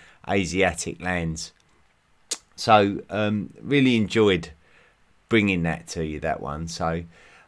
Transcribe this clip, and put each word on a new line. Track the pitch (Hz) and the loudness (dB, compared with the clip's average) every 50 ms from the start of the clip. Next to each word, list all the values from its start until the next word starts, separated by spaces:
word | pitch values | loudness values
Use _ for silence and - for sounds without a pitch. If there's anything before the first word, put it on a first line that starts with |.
| - - - _ - - | -20 -20 -20 _ -6 -2
Asiatic | 98 101 92 80 85 95 92 90 82 - - - - - | -2 0 0 0 0 2 2 2 0 -2 -6 -10 -10 -8
lands. | 87 90 90 87 85 82 80 78 - - - _ _ _ _ _ _ _ _ _ _ _ _ _ _ - - - _ _ _ | -6 -4 -4 -2 -2 -4 -6 -6 -10 -14 -18 _ _ _ _ _ _ _ _ _ _ _ _ _ _ -12 -12 -12 _ _ _
So, | - - - 110 104 101 101 98 - - - | -6 2 4 6 6 6 4 0 -4 -8 -6
um, | 90 104 107 104 107 104 90 - - - | -4 -2 0 0 0 -2 -4 -6 -12 -12
really | 55 - 139 143 131 131 123 | -6 0 2 4 4 4 4
enjoyed | 113 107 92 - 113 107 101 92 87 82 - - _ _ _ _ _ _ _ _ _ _ _ _ _ _ - | 2 2 2 2 4 4 4 4 2 0 -6 -16 _ _ _ _ _ _ _ _ _ _ _ _ _ _ 0
bringing | 117 110 104 101 95 87 82 | 2 2 4 2 2 0 0
that | 82 82 82 - - | -2 -2 -4 -8 -10
to | - 87 80 | -8 -6 -6
you, | 78 76 73 | -6 -6 -6
that | 80 80 73 - | -4 -4 -4 -4
one. | - 69 73 78 82 82 | -6 -8 -8 -8 -8 -10
So | - - 87 82 82 85 85 85 - - - - - - _ | -8 -4 -4 -2 -2 -4 -6 -10 -16 -20 -20 -20 -20 -20 _